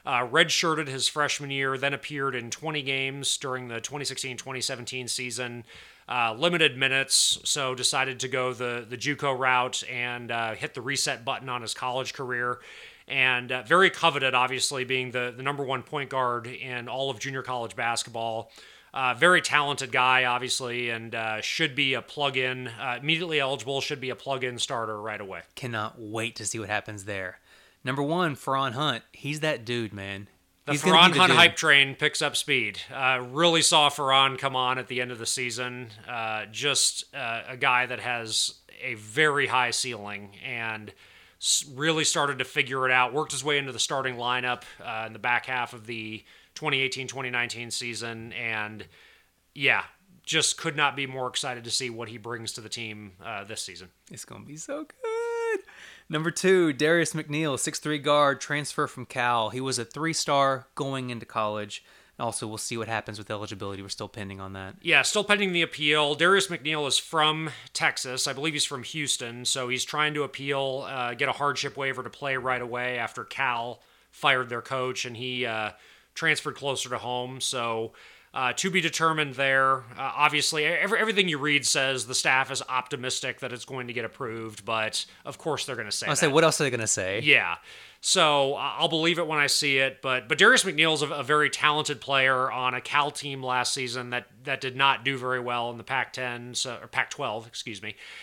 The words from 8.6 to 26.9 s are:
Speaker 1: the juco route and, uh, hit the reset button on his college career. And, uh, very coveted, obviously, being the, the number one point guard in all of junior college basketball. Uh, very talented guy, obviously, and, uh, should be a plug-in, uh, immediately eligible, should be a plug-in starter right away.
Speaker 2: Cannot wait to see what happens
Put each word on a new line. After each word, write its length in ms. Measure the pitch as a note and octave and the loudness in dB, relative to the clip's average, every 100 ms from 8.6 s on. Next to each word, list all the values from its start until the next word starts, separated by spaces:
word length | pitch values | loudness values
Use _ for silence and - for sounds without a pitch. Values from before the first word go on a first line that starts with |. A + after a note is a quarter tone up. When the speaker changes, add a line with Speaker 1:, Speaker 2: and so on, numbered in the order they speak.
| B2 A#2+ A2 | -4 -4 -8
Speaker 1:
the 80 | B2 | -6
juco 420 | C3+ C3+ C#3+ B2+ | -4 0 0 2
route 440 | C3 B2+ B2+ - - | 4 4 2 -2 -6
and, 400 | B2 B2 A#2+ A#2 | -4 -4 -6 -4
uh, 240 | A#2 A2+ | -2 -2
hit 180 | G#2 D#3 | -4 -6
the 100 | C3 | -6
reset 420 | A#2+ C3+ D3 A#2+ | -4 0 0 -2
button 260 | A#2 G#2+ C3 | -4 -6 -4
on 120 | B2 | -6
his 120 | A2 | -6
college 400 | - B2+ C3 B2 | -4 -2 -2 -4
career. 460 | - B2+ B2 B2 B2 - - - - - | -6 -4 -2 -2 -4 -10 -18 -20 -18 -2
And, 420 | C3+ B2+ B2 B2 | 4 4 4 0
uh, 120 | B2+ | -4
very 260 | A2+ F3 F#3+ | 4 6 6
coveted, 460 | - E3 C#3 C3 | 6 4 4 4
obviously, 500 | B2 B2+ B2+ - C3+ | 4 4 2 -2 -2
being 280 | B2 C3 B2+ | 0 0 0
the, 200 | B2 B2 | -2 -4
the 80 | B2 | -4
number 220 | C3+ C#3+ | -4 -2
one 180 | C3+ B2+ | -2 -4
point 280 | - D3+ C3 | -4 -6 -2
guard 360 | C3 B2 A#2+ A#2 | 0 0 -2 -6
in 420 | A2+ C3 B2 A#2+ | -10 -8 -8 -6
all 200 | C3 C3+ | -2 -2
of 100 | G#2+ | -4
junior 240 | C#3 C3+ | -6 -6
college 320 | C3 B2 A2+ | -4 -4 -4
basketball. 760 | G2 A#2 A#2 A#2+ A2+ A2+ A2+ - - - - - | -2 -2 -2 -4 -4 -2 -4 -8 -16 -20 -20 -10
Uh, 200 | C3 B2+ | -2 0
very 260 | A#2 F3 F3 | 6 8 8
talented 500 | - D3 C#3+ C3+ B2+ | 6 4 4 -2 0
guy, 360 | C3 B2+ B2+ B2 | 4 6 6 4
obviously, 640 | B2 B2+ - B2 A#2+ A#2+ | 2 0 -2 -2 -2 -2
and, 240 | A2+ A2+ | -4 -6
uh, 260 | A#2 A2 G#2+ | -4 -2 -2
should 340 | - - D#3 | -2 0 0
be 200 | B2+ C3+ | 2 0
a 80 | A#2+ | 0
plug-in, 640 | - D3 C#3+ C3 B2+ B2+ B2 | -4 -2 0 0 0 -2 -8
uh, 300 | - C3 A#2+ | -6 -6 -2
immediately 400 | D3 E3 F3 D3+ | 0 0 0 0
eligible, 400 | C3+ C#3 A#2 C3+ | 0 -2 -2 -4
should 200 | - C#3 | -2 -4
be 100 | B2+ | -6
a 40 | |
plug-in 440 | A#2 C#3 C3 B2+ A#2 | -6 -4 -2 -2 -4
starter 420 | - B2 A2 G#2+ | -4 -2 -4 -6
right 220 | G#2+ G#2 | -6 -8
away. 180 | G2 E2+ - - | -8 -12 -14 -12
Speaker 2:
Cannot 380 | B2 A2+ G#2+ A#2+ | -6 -4 -6 -8
wait 380 | G#2+ A2 A#2 A#2 | -8 -4 -4 -4
to 80 | |
see 160 | G#2 A2+ | -6 -6
what 80 | G2+ | -4
happens 380 | G#2 A2 | -4 -4